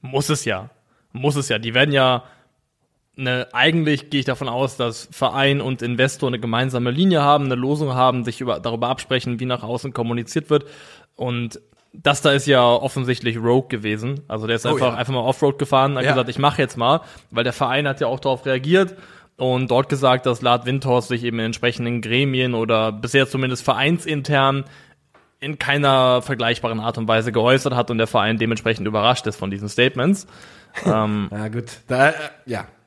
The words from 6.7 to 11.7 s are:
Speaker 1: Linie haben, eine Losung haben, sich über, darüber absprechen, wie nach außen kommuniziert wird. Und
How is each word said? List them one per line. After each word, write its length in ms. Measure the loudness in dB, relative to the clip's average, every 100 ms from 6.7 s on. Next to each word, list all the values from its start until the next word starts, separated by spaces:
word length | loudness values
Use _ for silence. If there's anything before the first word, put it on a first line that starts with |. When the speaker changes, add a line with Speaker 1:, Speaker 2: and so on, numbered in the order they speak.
| -2 -2
Speaker 1:
Linie 320 | 2 4 4
haben, 220 | 4 4 2
eine 100 | 0
Losung 400 | 0 -2 -2 2
haben, 280 | 2 2
sich 160 | -4 -6
über, 200 | -4 -2
darüber 300 | -4 -4 -4
absprechen, 500 | -4 -2 -4 -2 -6
wie 80 | -4
nach 160 | -6
außen 300 | -4 -8 -6
kommuniziert 580 | -6 -4 -4 -4 -6 0
wird. 140 | 0 0 -20 -20 -20 _ -10
Und 440 | -6 -4 -6 -10 _